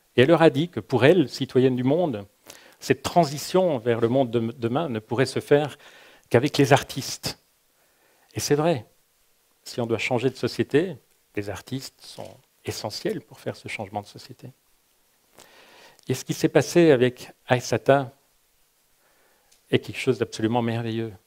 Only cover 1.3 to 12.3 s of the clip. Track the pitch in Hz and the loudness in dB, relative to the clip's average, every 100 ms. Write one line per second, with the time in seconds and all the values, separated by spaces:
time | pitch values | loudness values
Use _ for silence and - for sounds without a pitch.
1.3 | - 135 131 131 127 127 160 170 107 101 | -4 -2 2 2 2 0 0 -2 -6 -12
2.3 | _ - - - - - - - 175 151 | _ -20 -20 -20 -12 -4 -2 0 0 0
3.3 | 143 - 185 185 131 117 113 117 131 127 | -2 -2 0 0 -2 -2 0 2 2 0
4.3 | 117 113 - 117 135 165 110 - 117 135 | -2 -4 -4 -4 -4 -4 -6 -4 -2 0
5.3 | - - 143 147 - - - - _ - | -2 2 2 2 -8 -20 -20 -20 _ 0
6.3 | 120 143 - 131 139 - - - - - | 2 2 2 4 4 2 -10 -10 -10 -12
7.3 | - _ _ _ _ _ _ _ _ _ | -12 _ _ _ _ _ _ _ _ _
8.3 | - - 147 165 135 - _ _ _ _ | -8 -2 0 0 -2 -6 _ _ _ _
9.3 | _ _ _ - - 117 110 - 123 131 | _ _ _ -12 -6 -4 -2 -2 -2 -2
10.3 | - 120 - 110 139 185 131 _ _ _ | -4 -6 -4 0 0 -2 -10 _ _ _
11.3 | - 101 95 - 131 - _ - - 98 | -10 -10 -12 -10 -12 -12 _ -20 -18 -18